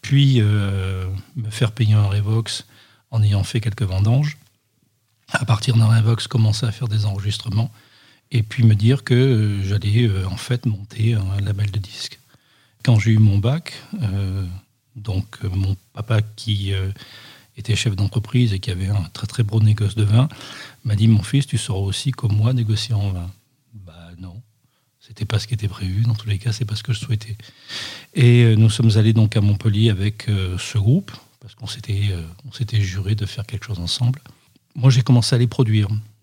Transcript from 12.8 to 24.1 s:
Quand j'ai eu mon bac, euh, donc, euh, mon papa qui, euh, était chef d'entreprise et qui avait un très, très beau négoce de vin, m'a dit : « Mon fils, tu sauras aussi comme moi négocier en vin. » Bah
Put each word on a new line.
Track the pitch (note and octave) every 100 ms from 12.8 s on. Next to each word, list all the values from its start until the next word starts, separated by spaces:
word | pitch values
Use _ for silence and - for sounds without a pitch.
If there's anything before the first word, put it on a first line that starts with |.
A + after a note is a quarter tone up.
Quand | - A2+
j'ai | G#2
eu | A2
mon | G#2+ G2+
bac, | G#2+ D3+ - - - G#3+
euh, | A2+ G2 G2 G2 F2+ F#2 _ _ _ B2
donc, | G#2 F#2 G#2 -
euh, | G2+
mon | F#2+ F#2+ G2 _
papa | - G#2 A2
qui, | G#2+ - A2 G2+ G2
euh, | G2 F#2+ G2+ - - - - _ -
était | G#2+ G#2+
chef | A#2+ G2
d'entreprise | G2+ - G#2+ B2 A#2+
et | G2
qui | -
avait | F2+ F#2+
un | G2+ E2
très, | - G#2+
très | -
beau | G#2+ A2
négoce | G#2+ G#2+ G2+ G#2+
de | G#2
vin, | A2 C#3+ - - - - - B2
m'a | G2+
dit : « | A2
Mon | G#2+
fils, | F2+ C#3 C#3
tu | A2
sauras | - F#2+
aussi | G2 F#2+ C#3+
comme | B2+ A2
moi | G#2 A2
négocier | B2+ A2 G#2 - A2
en | G2+
vin. » | F#2 F2 - _ _ _
Bah | A2 F2+ E2 E2+